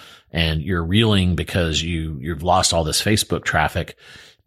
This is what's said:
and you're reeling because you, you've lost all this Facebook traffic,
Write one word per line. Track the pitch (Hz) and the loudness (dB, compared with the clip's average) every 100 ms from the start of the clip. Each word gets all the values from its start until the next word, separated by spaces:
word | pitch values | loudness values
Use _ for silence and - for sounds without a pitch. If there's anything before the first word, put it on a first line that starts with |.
| - - _ | -20 -20 _
and | 80 82 78 | -2 0 0
you're | 76 90 | -2 -2
reeling | 82 101 113 101 90 | 0 2 4 4 2
because | 80 80 98 82 76 | 0 -2 -2 0 -2
you, | 82 85 80 71 | -2 -4 -6 -6
you've | 71 78 | -6 -4
lost | 87 90 90 | 2 2 4
all | 85 | 0
this | 80 - | 0 0
Facebook | 104 107 - 85 | 0 0 0 -2
traffic, | - 80 76 - 78 - - - - _ | 0 0 0 -2 -6 -12 -20 -20 -20 _